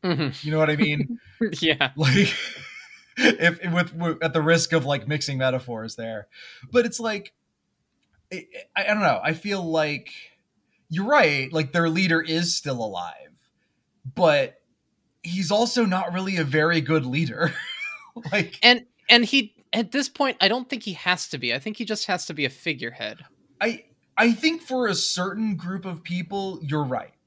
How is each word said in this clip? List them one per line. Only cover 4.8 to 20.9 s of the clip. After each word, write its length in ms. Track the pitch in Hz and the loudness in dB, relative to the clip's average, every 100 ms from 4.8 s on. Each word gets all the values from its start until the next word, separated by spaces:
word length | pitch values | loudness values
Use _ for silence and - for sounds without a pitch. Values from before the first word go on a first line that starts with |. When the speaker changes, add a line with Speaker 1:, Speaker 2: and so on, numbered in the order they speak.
| 135 | 2
Speaker 2:
like, 200 | 143 110 | -2 0
mixing 300 | 151 - 135 | -4 -2 0
metaphors 600 | 131 127 127 117 113 - | 0 0 -4 -10 -10 -10
there. 320 | 113 110 - - - - - | -8 -8 -12 -20 -20 -20 -2
But 140 | 247 233 | 0 0
it's 120 | - | -2
like, 360 | 226 208 202 _ _ _ _ _ _ _ _ _ _ | -4 -6 -8 _ _ _ _ _ _ _ _ _ _
I, 140 | 185 - - - | -16 -14 -20 -10
I, 100 | - | -6
I 100 | 202 | -2
don't 60 | 208 | 2
know. 200 | 180 107 | 2 2
I 120 | 147 | 0
feel 280 | 165 202 202 | -4 -4 -4
like 520 | 170 160 151 147 - - - _ _ _ _ _ _ | 0 0 0 -2 -10 -20 -20 _ _ _ _ _ _
you're 160 | 160 202 | -4 2
right. 460 | 294 175 143 131 | 4 4 2 -2
Like, 200 | 160 147 | -2 0
their 180 | 175 165 | 0 2
leader 320 | 165 185 165 | 2 2 2
is 340 | 160 160 170 - | 2 -2 0 -4
still 260 | 147 123 | -4 -4
alive, 300 | 110 92 87 - 73 _ _ _ _ _ _ _ 131 | -4 -6 -8 -12 -20 _ _ _ _ _ _ _ -14
but 480 | - 175 147 131 - _ _ _ _ _ _ | 2 4 4 0 -6 _ _ _ _ _ _
he's 280 | 170 185 170 | -8 -6 0
also 340 | 208 233 240 | 2 2 2
not 300 | 220 185 180 | 2 2 -2
really 220 | 175 190 185 | -4 -2 -2
a 60 | |
very 360 | 147 156 156 165 | 0 2 4 2
good 240 | 147 160 | 2 0
leader. 480 | 127 135 160 110 170 - | 2 -2 -2 0 -2 -2
<laughs> 760 | - - - - - - - | -10 -8 -8 -10 -18 -14 -4
Like 260 | 208 - - | -2 -4 4
Speaker 1:
And, 240 | 233 247 - _ - | 6 6 0 _ 4
and 140 | 240 240 | 6 6
he, 280 | 277 214 _ _ | 2 0 _ _
at 180 | 214 220 | -4 -2
this 160 | 277 277 | -2 -4
point, 300 | - 269 - | -2 -2 2
I 80 | 190 | 2
don't 220 | 240 254 | 2 -4
think 140 | 254 | -8
he 100 | 208 | -8